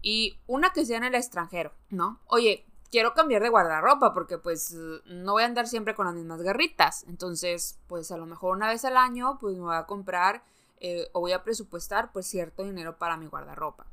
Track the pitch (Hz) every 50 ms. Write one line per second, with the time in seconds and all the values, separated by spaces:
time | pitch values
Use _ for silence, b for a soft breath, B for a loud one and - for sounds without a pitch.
0 | - 214 214 220 220 - - - - - 247 277 339 370 - 330 320 233 233 226
1 | 240 254 254 240 240 - - 180 165 170 185 175 160 151 - - _ _ 202 185
2 | 175 196 233 - - - - 233 233 220 190 - - - - - - - - 233
3 | 220 233 233 320 320 302 247 202 214 240 226 208 175 165 160 156 170 240 285 269
4 | 262 202 - 180 170 - 180 160 - 175 165 151 - - 170 165 165 160 160 -
5 | _ - 175 180 180 196 202 220 226 240 240 247 233 233 240 226 208 220 214 214
6 | 196 180 170 170 165 165 165 165 170 190 196 247 339 330 - - 160 156 - -
7 | - - 175 - 180 180 170 160 180 175 175 170 - - - - - - 180 170
8 | 160 - 180 165 165 165 170 - - 185 185 196 214 220 226 233 - 262 254 254
9 | 254 247 240 247 247 262 277 262 226 202 190 180 175 170 165 165 160 - 202 202
10 | 190 190 180 175 180 196 214 240 b b b b b b b b - 180 175 170
11 | - - - 180 175 180 180 180 - 220 226 214 208 _ - 170 - - 202 208
12 | 240 233 - 190 180 - - 185 170 160 _ - 196 202 196 180 165 165 165 _
13 | 175 170 165 160 160 151 151 147 139 143 143 139 156 147 - - - -